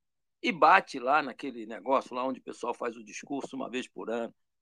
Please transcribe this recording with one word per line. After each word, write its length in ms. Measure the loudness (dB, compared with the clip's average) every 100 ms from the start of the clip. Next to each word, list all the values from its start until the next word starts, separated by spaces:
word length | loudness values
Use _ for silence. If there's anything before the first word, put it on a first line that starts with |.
| _ _ _ _
e 100 | -4
bate 480 | 6 8 8 6 -2
lá 220 | 2 2
naquele 440 | 2 -6 -8 -8 -10
negócio 500 | -8 2 2 2 -4
lá 100 | -4
onde 140 | -4
o 40 |
pessoal 300 | -10 -8 -6
faz 240 | -4 -6 -8
o 60 |
discurso 520 | -12 -14 -8 -8 -6 -8
uma 140 | -6
vez 180 | -6 -8
por 220 | -10 -6
ano, 240 | -4 -4 -10 _ _